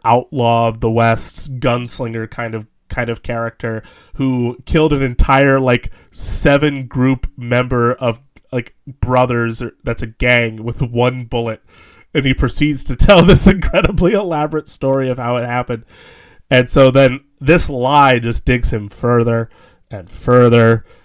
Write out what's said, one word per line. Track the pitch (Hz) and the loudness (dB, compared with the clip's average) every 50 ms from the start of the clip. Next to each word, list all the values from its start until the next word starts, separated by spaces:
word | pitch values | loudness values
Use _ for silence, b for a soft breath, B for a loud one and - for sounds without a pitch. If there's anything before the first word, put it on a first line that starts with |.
| - | 0
outlaw | 113 120 123 123 - - 135 117 117 117 117 117 | 0 0 0 0 -4 -6 -2 0 0 0 0 0
of | 113 110 113 | -2 -2 -2
the | 123 113 | -4 -2
West, | 113 117 117 113 113 110 - - - - - - 131 123 | 0 2 2 2 2 0 -4 -8 -10 -12 -12 -12 -10 -4
gunslinger | 123 127 120 123 120 117 - - 131 113 113 113 110 110 | -2 -2 -2 -2 -6 -8 -10 -10 -8 -8 -8 -10 -10 -10
kind | - - 120 113 110 | -10 -10 -10 -8 -8
of, | 110 107 _ _ _ _ - | -10 -12 _ _ _ _ -12
kind | - - 120 117 | -8 -8 -6 -6
of | 117 - | -6 -10
character | - - 117 117 117 113 - - - 117 113 110 b b b b b b b | -8 -8 -8 -6 -6 -8 -10 -10 -10 -8 -8 -8 b b b b b b b
who | - 135 131 127 123 120 117 123 - - | -4 -4 -2 -2 -2 -4 -4 -6 -8 -6
killed | - - 160 156 156 | -2 0 2 2 2
an | 147 135 135 | 0 0 -2
entire, | 127 120 - - - 135 135 139 139 135 135 | -2 0 0 2 4 4 4 4 4 2 2
like, | 131 127 123 123 - - b b b b | 2 2 0 0 0 -6 b b b b
seven | b - - - - - - 147 139 143 151 151 143 135 131 | b -10 -6 -6 -4 0 2 2 2 4 2 0 -2 -4 -10
group | 120 - 135 127 135 131 127 - - - | -8 -4 -2 0 0 0 -2 -4 -8 -8
member | - 123 117 123 123 123 123 127 123 117 120 123 | -8 -6 -2 -2 -2 -2 -2 -2 0 0 0 -2
of, | - 131 120 110 - _ _ _ _ _ - | -2 -4 -4 -4 -6 _ _ _ _ _ -10
like, | - 123 120 - _ _ - - 131 - | -8 -8 -8 -10 _ _ -20 -16 -10 -8
brothers, | - 123 127 127 127 123 120 120 117 117 113 117 | -4 0 0 0 0 0 0 -2 -2 -4 -4 -6
or, | 127 113 - _ - | -10 -12 -12 _ -10
that's | 127 117 - | -8 -8 -8
a | 135 | -8
gang, | 113 113 - 127 123 123 120 117 113 110 110 110 | -10 -6 -4 0 2 2 2 2 -2 -6 -8 -8
with | 120 117 - | -8 -6 -6
one | 131 117 120 120 123 127 127 127 123 | -6 -4 -2 0 0 0 -2 -4 -10
bullet. | 113 - 120 117 113 110 - _ b b b b b b b b b | -6 -6 -6 -4 -6 -8 -10 _ b b b b b b b b b
And | - 156 131 | -4 -2 -2
he | 156 - | -2 0
proceeds | - 147 - - - 147 151 147 131 - | 0 -2 -2 -2 -2 -2 -2 -2 -4 -6
to | - 127 | -6 0
tell | - - - 202 175 | 2 4 6 6 6
<laughs> | 165 | 8
this | 180 185 135 - | 6 6 6 6
incredibly | 196 196 190 - - - 180 - - 214 156 180 175 226 | 4 4 4 0 0 0 0 0 0 0 0 0 0 0
elaborate | 196 208 175 165 147 151 151 156 151 - | 0 -2 -2 -4 -4 -4 -4 -4 -6 -8
story | - - - - 135 135 135 131 | -8 -12 -6 -2 -2 -2 -2 -2
of | 127 123 127 | -4 -4 -6
how | 120 120 123 | -4 -4 -4
it | 123 120 | -4 -4
happened. | 120 120 123 123 - 120 110 117 B B B B B B B B B B B B - | -4 -6 -6 -4 -6 -8 -10 -10 B B B B B B B B B B B B 0
And | 135 127 127 | 2 2 2
so | - - 143 135 131 | 2 4 4 4 6
then | 123 135 139 127 123 135 _ _ _ - | 6 4 4 4 2 -2 _ _ _ -6
this | 135 135 165 180 - - | 2 2 2 2 2 -2
lie | 143 127 123 127 147 147 143 135 127 | -4 -4 -2 2 4 4 4 4 4
just | 120 117 117 117 - - | 2 0 -4 -4 -4 -2
digs | - 123 123 117 - - | -2 -2 0 0 -2 -2
him | 107 104 | -2 -6
further | 101 - - - 120 120 120 117 117 117 117 113 113 b b b b b b b - | -10 -12 -4 -2 0 2 2 2 0 -2 -2 -4 -6 b b b b b b b -18
and | - 101 87 - | -16 -16 -16 -16
further | - - - - 123 123 123 120 117 117 117 113 113 110 b b b b | -16 -8 0 2 4 6 6 6 6 6 6 4 2 2 b b b b